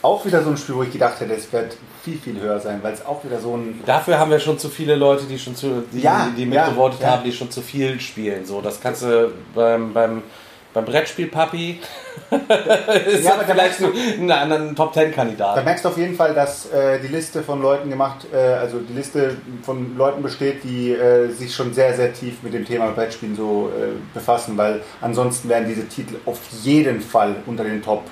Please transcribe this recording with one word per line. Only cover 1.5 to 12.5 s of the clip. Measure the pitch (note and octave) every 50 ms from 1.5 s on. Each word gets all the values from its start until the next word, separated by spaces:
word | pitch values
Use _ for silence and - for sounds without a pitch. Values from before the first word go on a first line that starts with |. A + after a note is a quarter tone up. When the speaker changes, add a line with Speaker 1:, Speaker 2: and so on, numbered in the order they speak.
Speaker 1:
wird | - A#2 A2+ - - - - - - - -
viel, | E3+ D#3+
viel | D#3 - B2+ A2 G2
höher | G2+ G#2 G#2 G2+
sein, | - G#2+ G#2 G2+
weil | G2 A2 G#2+
es | - -
auch | - D3+ D3+ -
wieder | C3+ A#2+ A2+
so | G#2+ A#2+ A#2+
ein | A#2+ A#2 A2+ A2+ - -
Speaker 2:
Dafür | - B2+ D#3+ - F3+ E3+ D3
haben | D#3 D#3
wir | D3+ D3+
schon | D3 D#3 D3+
zu | C#3+ - C#3
viele | - - D#3 D3 D3+
Leute, | C#3+ C#3+ C#3+ C#3 C#3 C3+
die | C3 C3 B2
schon | - B2+ A#2+
zu, | - C#3 C#3 B2+ A#2+ A#2 A2+
die, | A2+ B2+
Speaker 1:
Ja, | C3 D3+ E3 G3+ E3 A#2+ A#2+
Speaker 2:
die | A#2 B2+
Speaker 1:
ja, | B2 C3+ C#3+ D#3+
Speaker 2:
mitgevotet | C#3+ A#2 B2 C3 B2+ B2 -
Speaker 1:
ja. | C3 B2+
Speaker 2:
haben, | B2+ A#2+ A#2+
die | B2 A#2+
schon | - B2+ A#2
zu | - B2
viel | A#2+ - - C#3 C3+ C3 C3 B2
spielen. | - - - A2+ G#2+ G#2 G2 F#2+ F#2
So, | F#2 G2+ G2+
das | G2+ G#2 - -
kannst | - B2 A#2 - B2
du | A#2+ A#2 A#2 A#2 A2+ - - - - -
beim, | A2+ A#2 A#2 A2+ A2+ A2+ A2 G#2
beim, | A2+ A#2 A2+ A2+ A2+ G#2+ - - - - - - - - - -
beim | A2+ A2+
Brettspiel | A2+ B2+ D3+ D#3 - - - E3+
Papi | D#3 - D#3 D#3+ D#3+ - E3+ E3+ E3+ E3+ E3+ - - - - -
<laughs> | - - - - -
ist | - C#4 - -